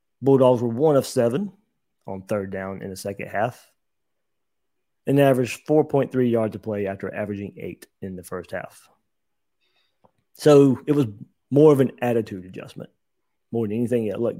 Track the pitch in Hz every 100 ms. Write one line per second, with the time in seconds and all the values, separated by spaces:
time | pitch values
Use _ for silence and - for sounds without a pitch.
0 | _ - 131 135 127 123 120 117 156 139
1 | 123 131 120 131 202 - _ _ _ _
2 | - 95 95 107 98 95 95 95 101 92
3 | 101 101 - 101 117 - _ _ _ _
4 | _ _ _ _ _ _ _ _ _ _
5 | - 139 139 127 117 - - 156 151 139
6 | 131 127 123 117 110 107 - 104 98 95
7 | 98 - 104 101 101 - 92 - - _
8 | 98 92 87 92 85 92 - - _ _
9 | _ _ _ _ _ _ _ _ _ _
10 | _ _ _ - 151 143 139 120 - 143
11 | 120 104 - _ - 139 156 139 127 -
12 | 120 117 104 98 92 92 - - - _
13 | _ _ _ _ _ 117 107 110 120 123
14 | 107 95 117 -